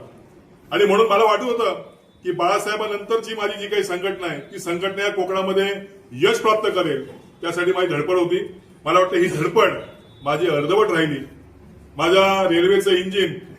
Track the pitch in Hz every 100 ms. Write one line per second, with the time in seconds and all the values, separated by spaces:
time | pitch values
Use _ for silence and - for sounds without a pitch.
0 | - - - - - - - 175 202 208
1 | 226 202 220 - 247 226 180 - - -
2 | _ _ 185 170 175 202 - 214 214 202
3 | 202 226 214 214 202 208 202 202 180 175
4 | 190 180 170 143 - 196 170 175 190 196
5 | 202 196 180 190 190 190 196 196 - -
6 | - 123 196 226 220 214 208 180 160 131
7 | - - - - 170 170 175 180 170 147
8 | 175 180 170 185 - - - - 151 180
9 | 180 180 180 147 170 - 190 - - -
10 | - - 143 151 175 147 147 202 190 160
11 | 156 135 135 - - - - - - 147
12 | 165 190 196 190 185 170 185 196 196 185
13 | 185 196 175 123 -